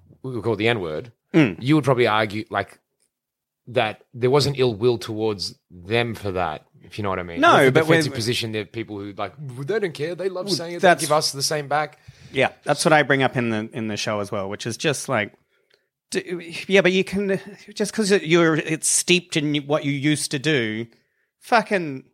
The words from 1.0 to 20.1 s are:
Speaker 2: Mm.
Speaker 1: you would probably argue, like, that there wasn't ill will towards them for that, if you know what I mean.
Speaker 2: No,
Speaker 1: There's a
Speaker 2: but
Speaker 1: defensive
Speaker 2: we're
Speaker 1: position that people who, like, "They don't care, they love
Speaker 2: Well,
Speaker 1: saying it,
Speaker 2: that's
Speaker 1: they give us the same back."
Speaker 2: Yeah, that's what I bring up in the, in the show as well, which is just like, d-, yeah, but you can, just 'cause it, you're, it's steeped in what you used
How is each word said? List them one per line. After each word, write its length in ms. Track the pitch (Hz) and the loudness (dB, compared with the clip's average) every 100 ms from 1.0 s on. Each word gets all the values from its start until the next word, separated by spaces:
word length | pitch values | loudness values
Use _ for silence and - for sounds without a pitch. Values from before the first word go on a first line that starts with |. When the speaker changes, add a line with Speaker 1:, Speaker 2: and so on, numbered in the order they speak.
| 117 - _ | -8 -16 _
Speaker 2:
Mm. 220 | 170 127 82 | 4 4 2
Speaker 1:
you 140 | 127 | 2
would 100 | 156 | 2
probably 220 | 139 123 113 | 4 4 4
argue, 380 | 107 110 104 - | 2 0 -4 -4
like, 280 | 101 98 - _ _ _ _ _ _ _ _ - | -4 -4 -8 _ _ _ _ _ _ _ _ -6
that 360 | 120 110 101 _ | -2 -2 -4 _
there 160 | 120 127 | -2 2
wasn't 280 | 143 135 135 | 2 2 0
ill 160 | 127 | 0
will 220 | 101 123 117 | 2 0 0
towards 600 | - 107 110 101 87 - _ | -2 -4 -4 -4 -8 -12 _
them 440 | 87 87 117 120 | -18 -4 -2 -2
for 160 | 101 101 | -4 -6
that, 320 | 90 85 76 _ _ | -4 -4 -6 _ _
if 160 | - - | -16 -8
you 40 | |
know 80 | 101 | -4
what 80 | 90 | -4
I 40 | |
mean. 180 | 87 85 | -6 0
Speaker 2:
No, 160 | 330 247 | 4 6
Speaker 1:
There's 120 | 131 | 6
a 40 | |
Speaker 2:
but 80 | 147 | 6
Speaker 1:
defensive 300 | 160 165 143 | 4 4 2
Speaker 2:
we're 40 | 120 | -2
Speaker 1:
position 360 | 110 113 117 | -2 -2 -4
that 200 | 107 101 | -4 -6
people 260 | 117 107 104 | -8 -8 -8
who, 140 | 101 | -10
like, 220 | 101 101 135 | -8 -10 -10
"They 400 | 143 123 139 220 | -14 -10 -6 -4
don't 140 | 196 | -4
care, 220 | 127 151 | -6 -8
they 140 | 170 190 | -6 -6
love 160 | 180 196 | -6 -6
Speaker 2:
Well, 80 | |
Speaker 1:
saying 220 | 170 170 175 | -6 -6 0
it, 40 | |
Speaker 2:
that's 220 | 185 170 | 4 4
Speaker 1:
they 40 | 151 | 2
give 60 | |
us 200 | 151 143 | 0 0
the 100 | 139 | -2
same 260 | 135 151 139 | -4 -4 -2
back." 300 | 143 151 - - - - | -2 -4 -8 -20 -20 -6
Speaker 2:
Yeah, 200 | 135 120 - | 0 0 0
that's 200 | - 143 | -4 0
what 80 | 170 | 4
I 80 | 156 | 4
bring 200 | 135 135 | 4 2
up 140 | 127 127 | 2 0
in 140 | 117 | -2
the, 180 | 107 113 | -2 -6
in 160 | 131 110 | -8 -6
the 80 | 104 | -6
show 220 | - 107 | -4 -4
as 120 | 101 | -4
well, 160 | 107 98 | -6 -6
which 180 | 104 120 | -8 -8
is 100 | 110 | -6
just 300 | 160 139 - | -4 -4 -2
like, 260 | 120 104 - _ _ _ _ _ _ _ | -2 -2 -6 _ _ _ _ _ _ _
d-, 440 | 185 - 175 165 165 - | -8 -6 -8 -10 -10 2
yeah, 140 | 190 | 4
but 120 | 180 | 6
you 120 | 190 | 4
can, 360 | 185 190 202 196 - 196 - | 0 -2 -2 -2 -6 -20 -12
just 180 | - 202 | -6 -4
'cause 180 | - 196 | -2 2
it, 120 | 196 | 2
you're, 340 | 156 170 165 156 | 4 4 4 2
it's 320 | 160 156 - | 0 -4 0
steeped 480 | - - 180 175 165 | 0 2 2 2 -2
in 200 | 151 147 139 | 0 -2 0
what 180 | 147 | -2
you 80 | 143 | 0
used 380 | 143 147 | 0 0